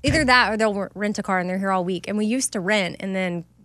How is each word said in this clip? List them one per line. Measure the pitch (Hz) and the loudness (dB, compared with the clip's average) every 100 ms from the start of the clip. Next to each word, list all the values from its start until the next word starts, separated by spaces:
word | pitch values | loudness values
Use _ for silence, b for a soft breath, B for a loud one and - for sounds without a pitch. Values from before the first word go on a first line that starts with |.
Either | 277 302 | 2 2
that | 269 254 208 | 6 6 4
or | 220 | 2
they'll | 220 | 0
w-, | 202 190 185 | 0 -6 -4
rent | 208 208 | -4 -4
a | |
car | 196 185 | -2 -2
and | 180 | 0
they're | 185 | -2
here | 196 | 0
all | 190 | 0
week. | 180 180 - | 0 -4 -2
And | 208 | -2
we | 214 | 0
used | 254 262 | 0 -2
to | 214 | -4
rent, | 175 214 180 - | 0 0 0 -4
and | 196 | -6
then | 190 185 175 170 _ | -2 -2 -4 -8 _